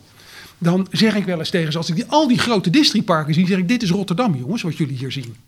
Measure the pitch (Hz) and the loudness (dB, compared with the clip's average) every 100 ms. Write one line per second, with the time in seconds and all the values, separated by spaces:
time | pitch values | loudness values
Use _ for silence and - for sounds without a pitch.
0 | - - - - - - 170 185 185 - | -20 -20 -20 -20 -20 -4 0 0 0 2
1 | 220 208 185 170 160 180 156 165 165 165 | 2 2 -2 -4 -2 -2 -2 -2 -2 -4
2 | - 294 294 220 247 214 175 269 285 214 | 2 2 4 2 2 0 2 4 4 2
3 | - 160 151 160 180 196 175 240 202 196 | 0 0 2 2 2 0 0 0 0 -2
4 | 190 175 247 131 123 233 170 - 139 131 | -2 0 0 -2 -4 -6 -6 -4 -4 -4
5 | 131 139 117 - | -8 -8 -12 -16